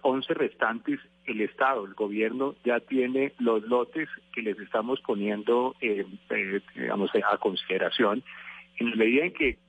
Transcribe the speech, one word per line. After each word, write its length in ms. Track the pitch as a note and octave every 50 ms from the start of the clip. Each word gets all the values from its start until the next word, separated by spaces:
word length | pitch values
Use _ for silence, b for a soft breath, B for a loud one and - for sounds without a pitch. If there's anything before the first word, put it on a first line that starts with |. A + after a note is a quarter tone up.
once 320 | - C#3 C3 C3+ C3 - E3
restantes, 640 | - C#3 A2+ - - B2 A2 A2+ A#2 - D3+ C#3+ - - - _ _ _
el 160 | - A2+ G#2+
Estado, 460 | G#2+ G2 - - C3+ C3 C3+ A#2 G2+
el 80 | G2 F#2+
gobierno, 640 | - G#2+ G2+ G2+ G#2+ A2 A2 A#2+ C3 C3+ C#3 - - _
ya 160 | B2 A#2+ A#2
tiene 520 | - - C3+ C3 B2 B2 C3 C3+ C#3 C3+ - -
los 240 | B2 A#2 A2+ G#2+
lotes 460 | G#2 A2+ B2 B2 A#2+ - - D#3+ D#3 - - - _ _ -
que 80 | A#2+
les 160 | A2+ G#2+ G2 G2+
estamos 420 | G2+ - - A2+ A2 A#2+ C3+ C3
poniendo, 760 | - - A2+ G2+ G2+ G#2 G#2 G#2 G#2 - A#2+ A#2+ B2+ C3 C3 -
eh, 240 | B2+ A2+ G#2 G2 F#2+ F#2 G2 - _ _
eh, 300 | A#2 G#2+ G2 F#2+ G2 G2+ - - -
digamos, 400 | - B2+ A#2+ G#2+ G2+ G2 F#2 -
eh, 80 | G#2+ G2+ G#2
a 60 | G#2 -
consideración. 840 | - G#2+ F#2 - - - F#2+ F#2 F#2 E2+ - - A#2 G2+ G#2 B2+ B B B B B B B B B B _
En 140 | - A#2+ A#2
la 60 | A2+
medida 280 | A2 A2+ A2+ B2 C#3 E3
en 60 | F3+
que, 260 | F3 - D#3 D3 C#3+ - _